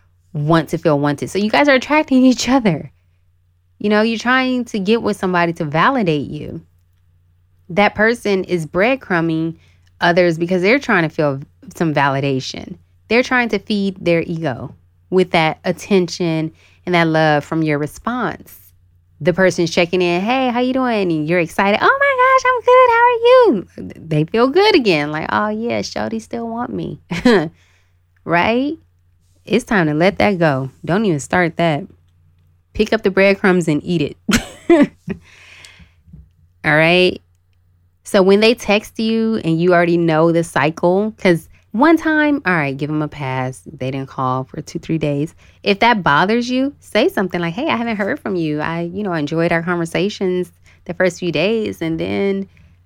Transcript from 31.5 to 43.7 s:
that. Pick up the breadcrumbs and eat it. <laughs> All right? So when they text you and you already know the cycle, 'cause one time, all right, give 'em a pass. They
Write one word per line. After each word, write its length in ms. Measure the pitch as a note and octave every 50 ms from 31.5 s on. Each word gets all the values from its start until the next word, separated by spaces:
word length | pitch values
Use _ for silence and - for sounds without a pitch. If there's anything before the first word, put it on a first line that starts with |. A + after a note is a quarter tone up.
| - -
that. 280 | E3+ E3 D3+ C#3 G3 - _ _ _ _ _ _ _ _ _ _ _ _ _ _ _ _ -
Pick 200 | - A3 - A3+
up 80 | A3
the 80 | - G3
breadcrumbs 580 | F#3+ G3 F#3+ G3 G3 G3 - G3 F3+ F#3 E3 E3
and 160 | D3+ D3 -
eat 180 | - F3+ E3
it. 160 | D3 - - - _ - - - - - - - - -
<laughs> 220 | E4+ D4+ C#4+ - - _ _ - - - - _ - - - - - - - - - - - - _ _ _ _ - - - _ _ _ _ _ _ _ -
All 120 | D#3+ D3
right? 440 | D#3 D#3+ E3 F3 F3+ F#3 F3+ - - _ _ _ _ _ _ _ _ _ _ _ _ _ _ _ _ _
So 180 | - - G3+
when 180 | F#3 F#3+ G3 G3+
they 140 | G#3+ A3+ B3
text 460 | A#3+ - - G3+ G#3+ G#3 - - -
you 420 | A3 A3 A3+ A3+ A3+ A3+ A3 - -
and 160 | E3 E3 D#3+
you 140 | E3+ F3+ F3+
already 240 | E3+ F3 E3+ E3+ F3
know 340 | E3+ E3 D#3 D#3 E3 E3+
the 120 | E3 E3+ E3
cycle, 720 | - - C#3 C3+ D3+ D#3+ - - F3 F#3 G3 G#3+ A3 G#3+ -
'cause 320 | - F#3+ E3+ D#3+ - - - _ _ _
one 240 | - G#3 C#4 E4 E4
time, 460 | D#4+ - D#4+ D#4 D4+ D4+ D4 C#4+ C#4 -
all 80 | F3+ F#3
right, 220 | E3 D3 C#3 C3+
give 140 | C#3+ D3 C#3+
'em 120 | D#3 D3+
a 60 | D3+ D3
pass. 540 | - D3 C#3 C3 C3 C3 B2+ C3 C3 - -
They 260 | -